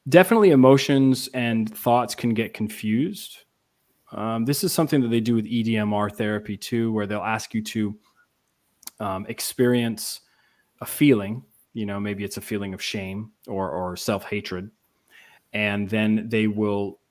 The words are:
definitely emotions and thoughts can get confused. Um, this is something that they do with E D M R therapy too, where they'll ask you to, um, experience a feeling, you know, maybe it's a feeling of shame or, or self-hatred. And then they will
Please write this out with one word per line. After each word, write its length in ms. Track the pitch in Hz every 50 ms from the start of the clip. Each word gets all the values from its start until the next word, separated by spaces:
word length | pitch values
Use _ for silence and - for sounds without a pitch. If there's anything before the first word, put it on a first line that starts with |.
| - 135
definitely 440 | 135 175 185 - 233 226 208 190
emotions 760 | 151 135 127 131 135 139 135 - 143 135 135 135 131 123 - - -
and 420 | 127 120 117 113 113 110 107 107
thoughts 380 | - - 123 117 123 120 110 -
can 200 | - - 120 113
get 180 | 107 113 98 -
confused. 920 | - 110 104 - - - 107 107 117 143 185 208 - - - - - _ _ _ _ _ _ _ _ _ _ _ _ _ _
Um, 340 | - - 104 113 113 113 113
this 180 | 127 143 - -
is 80 | 180
something 300 | - - 165 147 - 143
that 80 | 127 117
they 100 | 113 117
do 140 | 110 120 120
with 100 | 113 107 107
E 160 | 117 117 110
D 120 | 113 113 107
M 140 | 107 104
R 180 | 104 104 104 101
therapy 460 | 101 - 110 104 107 104 107 - 104
too, 360 | 95 - - 123 117 113 113 110
where 140 | 107 104 98
they'll 120 | 104 104
ask 320 | 90 110 110 110 - - -
you 80 | 113 107
to, 340 | - - 113 107 101 104 - _ _ _ _ _ _ _ _ _ _ _ _ _ _ _ _ _ - - -
um, 260 | 107 101 95 95 104 -
experience 960 | 113 - - - - - 127 123 123 120 117 117 110 110 - - - - - _ _ _ _ _ _ _ _ _ _ _
a 40 | 123
feeling, 580 | - - - 147 147 127 104 98 98 110 131 - _ _ _ _ _ -
you 120 | 113 107
know, 140 | 101 101 101
maybe 240 | 101 104 104 98 101
it's 140 | 98 - 101
a 40 |
feeling 320 | - - 110 101 101 98 92
of 60 | 92
shame 500 | - - - 107 95 92 95 104 110 107 _ _ _ -
or, 220 | 107 95 95 87
or 240 | 65 90 92 90 90 90
self-hatred. 720 | - - 107 98 - - 104 104 101 - 95 90 95 104 - _ _ _ _ _ _ _ _ - - _ _ _ _ _ -
And 360 | 104 104 104 101 101 101 95
then 380 | 107 107 107 107 107 110 107 113
they 180 | 113 110 110 107
will 520 | 104 104 107 104 101 101 101 98 - - _ _